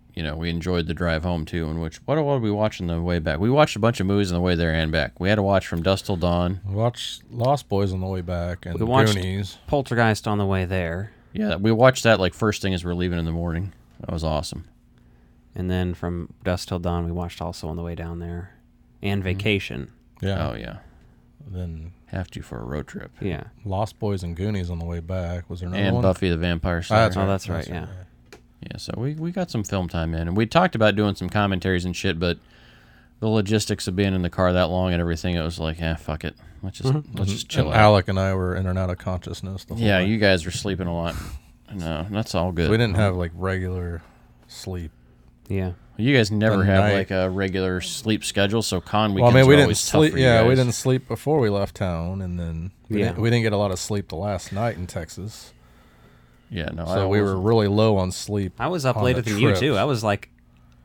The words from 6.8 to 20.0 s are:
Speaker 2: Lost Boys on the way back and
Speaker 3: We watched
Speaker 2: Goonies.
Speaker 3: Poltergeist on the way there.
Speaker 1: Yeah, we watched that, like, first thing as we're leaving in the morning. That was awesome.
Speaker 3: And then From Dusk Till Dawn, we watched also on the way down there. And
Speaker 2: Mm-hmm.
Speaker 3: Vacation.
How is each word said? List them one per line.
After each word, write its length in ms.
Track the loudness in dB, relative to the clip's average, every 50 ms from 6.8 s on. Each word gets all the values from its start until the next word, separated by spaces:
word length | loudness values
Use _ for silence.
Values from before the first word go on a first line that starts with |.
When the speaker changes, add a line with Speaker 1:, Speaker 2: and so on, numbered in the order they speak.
| -2 -2 -2 -4 -10 -12 -12 -14 -16 -14
Speaker 2:
Lost 380 | -6 -2 0 0 0 0 -2 -2
Boys 240 | 0 0 0 0
on 80 | 0 -2
the 60 | -4
way 140 | -4 -4 -6
back 460 | -4 -4 -4 -4 -2 -4 -6 -8 -8
and 120 | -8 -4 -2
Speaker 3:
We 60 | 0
watched 300 | 2 4 4 6 6 4
Speaker 2:
Goonies. 440 | 2 0 -2 -4 -4 -6 -6 -10 -14 -6
Speaker 3:
Poltergeist 600 | -2 -2 -2 0 0 0 2 4 2 2 0 -2 -2
on 100 | 0 0
the 80 | 0
way 180 | 0 0 0 0
there. 460 | 0 -2 -2 -2 -2 -4 -6 -8 -10 -14 -20 -20 _
Speaker 1:
Yeah, 240 | -6 -4 -2 -2 -2
we 160 | 0 2 2
watched 320 | 4 6 6 6 6 4 4
that, 160 | 4 4 4
like, 140 | 4 0 0
first 260 | 0 0 0 0 0
thing 120 | -2 -2 -2
as 100 | -2 -2
we're 100 | -4 -2
leaving 240 | -2 0 0 0 -2
in 60 | -2
the 80 | -2
morning. 400 | -2 -2 -4 -2 -4 -4 -6 -6 -10 -14 _ _ _ -14
That 120 | -8 -6
was 100 | -6 -4
awesome. 440 | -2 -2 -2 -2 -4 -6 -10 -12 -14 -16 _ _ _ _ _ _ _ _ _ _ _ _ _ _ _ _ _
Speaker 3:
And 140 | -6 -4 -2
then 240 | 0 0 0 -2 -4
From 380 | -4 -6 -6 -4 -6 -8 -10 -14 _ -4
Dusk 240 | -2 -2 -2 -4 -6
Till 100 | -6 -4
Dawn, 260 | -2 -2 -2 -2 -2
we 60 | -2
watched 280 | -4 -4 -6 -8 -8 -8
also 280 | -10 -8 -8 -8 -8 -8
on 80 | -8
the 60 | -6
way 120 | -8 -8 -8
down 240 | -8 -8 -10 -8 -10
there. 320 | -8 -8 -10 -10 -12 -14 -18 _ _ _ _ _ _ _ _ _
And 180 | -4 -4 -2 -2
Speaker 2:
Mm-hmm. 20 | -2 -2 -4 -2
Speaker 3:
Vacation. 520 | 0 0 0 0 -2 -4 -8 -10 -10 -12 -14 _